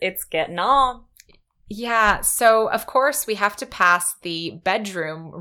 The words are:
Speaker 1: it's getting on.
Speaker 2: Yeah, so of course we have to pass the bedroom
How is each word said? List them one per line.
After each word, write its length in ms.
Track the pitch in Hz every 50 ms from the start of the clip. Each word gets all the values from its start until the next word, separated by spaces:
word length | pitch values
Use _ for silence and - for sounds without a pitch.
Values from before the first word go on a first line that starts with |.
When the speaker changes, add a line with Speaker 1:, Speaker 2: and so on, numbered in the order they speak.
| 165
Speaker 1:
it's 200 | 147 - - -
getting 360 | - - 160 160 - 170 170
on. 440 | 185 233 277 277 262 254 247 233 - _ _ _ _ _ _ _ _ _ _ _ _
Speaker 2:
Yeah, 540 | - 208 208 240 233 233 226 220 208 190 -
so 480 | - - - - 247 226 226 220 220 -
of 160 | - 214 -
course 400 | - - 262 262 285 277 - -
we 100 | - 214
have 200 | 202 202 208 208
to 80 | - 220
pass 500 | - - - 185 175 175 175 175 - - -
the 400 | - 175 165 165 165 160 - 170 -
bedroom 640 | 185 190 226 214 202 185 175 160 156 156 160 165 156 - 170